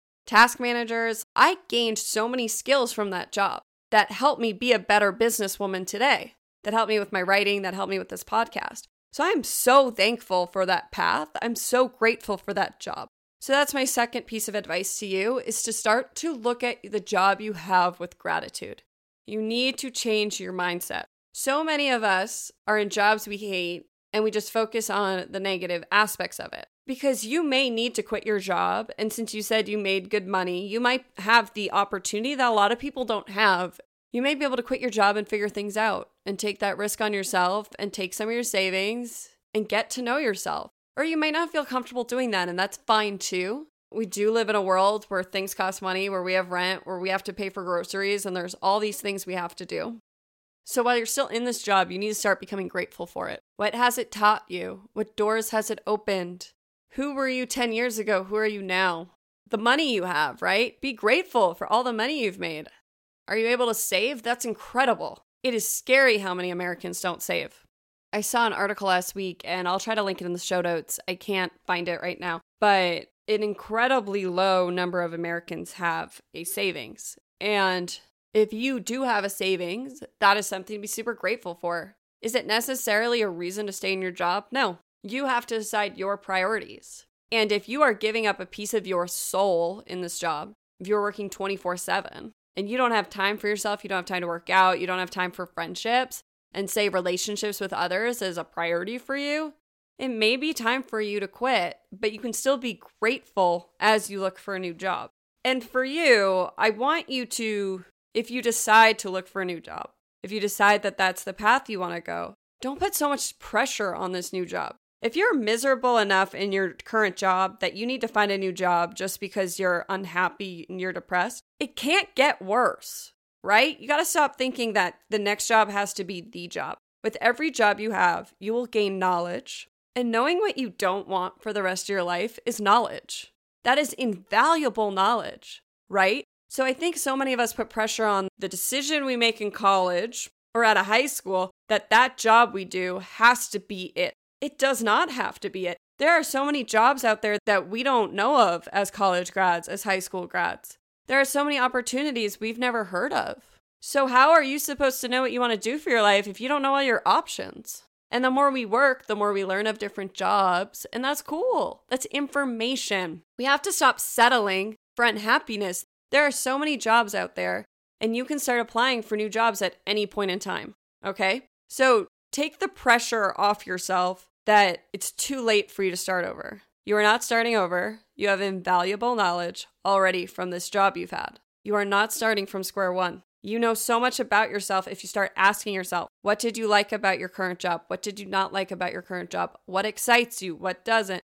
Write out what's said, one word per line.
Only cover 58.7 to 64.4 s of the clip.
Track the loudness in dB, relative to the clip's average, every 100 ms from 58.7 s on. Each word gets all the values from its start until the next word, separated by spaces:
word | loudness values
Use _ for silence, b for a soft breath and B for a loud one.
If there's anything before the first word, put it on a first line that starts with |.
| 2 2 0 -8 _ _ _ _
The | 0
money | 2 2 2
you | 0
have, | 0 0 0 0
right? | 0 2 0 -4
Be | -8
grateful | -2 2 2 2 2 2
for | 2 0
all | 0
the | 0
money | -2 -2 0
you've | -2 -4
made. | -6 -8 -12 _ _ _ _ _ -4
Are | 0
you | 2
able | 2 2
to |
save? | 0 0 0 0 -2
That's | -4 -2